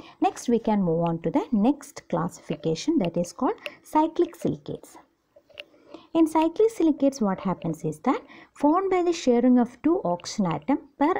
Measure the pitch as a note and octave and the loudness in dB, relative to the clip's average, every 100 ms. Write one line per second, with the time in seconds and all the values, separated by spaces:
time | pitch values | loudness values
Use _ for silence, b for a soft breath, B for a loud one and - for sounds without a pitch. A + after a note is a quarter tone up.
0 | B B F#4 - - A#3 A3+ G#3 F3+ E3 | B B -4 -4 -2 0 0 0 2 2
1 | E3+ E3 F3 C4 A4 G#3 A3 C#4+ - - | 0 -2 -2 -2 0 2 2 0 -6 -20
2 | - E3+ F3 - - E3+ D#3+ D#3+ - E4 | -6 -4 -4 -6 -10 -6 -4 -2 -2 0
3 | E3+ E3+ F3 - C#4 A#4 B B - D#4 | 0 -2 -4 -4 -4 -4 B B -2 0
4 | D#4+ D#4+ E4+ - - - - - - - | 2 0 -2 -2 -6 -6 -10 -14 -16 -20
5 | - _ _ _ _ B B B B B | -20 _ _ _ _ B B B B B
6 | B E4 D#4+ D#4+ D#4+ D#4+ A4 - E4+ C#4 | B 2 2 2 0 2 2 2 0 2
7 | C#4 C4+ G#3 F#3 F#3+ F3 F3 D#3 D#3+ D3 | 0 0 -2 -2 -4 -4 -6 -6 -6 -4
8 | - G4+ B B B - C#4+ E4+ G4 F#4 | -2 -4 B B B -2 0 2 2 0
9 | F4 E4+ - A#3+ B3+ B3 A#3+ - D4+ F4 | 0 0 2 4 4 4 2 -2 0 0
10 | F3 F3 - - F3+ D#3 - C#4+ - - | 0 -4 -6 -2 -2 -2 -2 -4 -4 -2
11 | C#4+ | 0